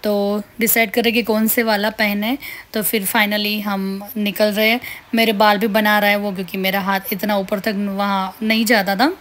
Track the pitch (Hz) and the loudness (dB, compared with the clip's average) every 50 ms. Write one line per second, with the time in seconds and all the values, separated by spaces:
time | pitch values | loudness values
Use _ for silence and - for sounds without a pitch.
0 | - 214 208 202 202 202 202 214 208 - - - 226 220 - 233 226 202 - 240 | 0 0 0 0 0 0 -2 -4 -6 -10 -6 -4 -2 2 2 2 2 2 0 0
1 | 214 233 214 240 220 - 220 214 220 220 - - 226 226 214 196 202 220 214 - | 0 2 2 0 0 0 0 2 2 2 2 0 2 2 0 0 0 -2 0 0
2 | 220 208 202 202 208 226 269 277 - - - - - _ - 220 208 - - 220 | -2 -2 0 -2 -2 -2 -4 -4 -6 -16 -16 -18 -18 _ -6 -4 -2 0 -2 -2
3 | 190 190 - 233 208 202 208 208 208 208 208 214 202 208 196 196 190 196 196 196 | -2 0 2 2 2 2 0 -2 -2 -2 -2 -2 -2 -2 -2 -2 -4 -4 -6 -8
4 | 202 202 - 214 208 202 196 - 214 214 202 208 214 220 233 247 - - - - | -12 -10 -6 -4 -4 -4 0 0 0 2 2 2 2 2 2 0 -2 -10 -16 -16
5 | - - - 226 226 226 220 196 214 214 208 202 220 226 196 220 214 214 208 208 | -10 -4 0 2 2 2 4 4 6 4 6 4 2 0 2 2 2 4 2 4
6 | 202 202 208 202 202 208 190 185 185 175 - 190 190 190 190 202 185 196 196 196 | 4 2 2 2 -2 -4 -6 -6 -8 -8 -6 -2 -2 0 0 0 0 0 -2 -2
7 | 190 - 214 185 - 208 208 196 190 - 214 202 - 220 202 196 202 196 196 196 | -2 -6 -6 -4 -2 -2 0 -2 0 -2 -4 -2 -2 -2 -2 -2 -4 -4 -2 -2
8 | 202 202 196 196 190 190 - - 220 214 220 220 233 208 247 208 190 190 196 190 | -2 0 0 -2 -2 -4 -6 -4 -2 0 2 2 2 2 2 2 2 0 2 2
9 | 247 320 381 - | 2 2 2 -4